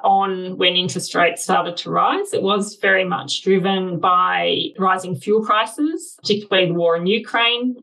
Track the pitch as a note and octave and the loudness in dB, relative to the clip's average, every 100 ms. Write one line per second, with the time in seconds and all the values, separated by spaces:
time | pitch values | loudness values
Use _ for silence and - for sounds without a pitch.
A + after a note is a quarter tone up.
0 | G3 G3 G3 F#3 F#3 F#3 F#3 F3+ F3+ F#3 | 2 2 2 -4 -6 -2 0 0 -2 -4
1 | - - E3+ - - F#3+ F3 E3+ F3+ E3+ | -4 0 0 0 0 0 0 -6 -4 0
2 | - F#4+ G4+ G#3 F#3+ G3+ G3+ - G3+ F#3+ | 0 0 -2 -2 0 0 -2 -2 2 2
3 | F#3 D#3+ C3+ - F#3+ F#3+ F#3+ F#3+ F#3 F3 | 0 -4 -4 -4 2 2 2 -2 -2 -2
4 | F#3 F3+ F3+ F3+ F3 E3+ - - F#3+ F#3 | 2 4 2 0 0 -2 -4 -2 0 0
5 | F#3 D3+ G#3 A3 A3 G#3+ A3+ - D4+ E4 | -2 -6 0 0 2 0 0 -2 -2 -4
6 | - - - G#3 - F#3+ F3 F3 E3+ E3+ | -10 -8 -2 -2 2 2 2 2 2 2
7 | F3+ A3+ - A#3 A#3 A#3+ B3+ B3 | 2 0 0 0 0 0 -2 -2